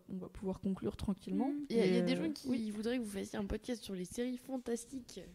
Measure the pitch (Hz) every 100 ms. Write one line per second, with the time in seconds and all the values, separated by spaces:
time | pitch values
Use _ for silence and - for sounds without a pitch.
0 | - 190 185 - 190 185 196 185 220 -
1 | - 190 - 190 269 294 285 226 190 180
2 | 180 269 320 285 269 233 214 208 220 254
3 | 214 196 208 214 196 214 - 226 - 190
4 | 180 - 247 247 - 262 240 233 - 262
5 | 240 202 170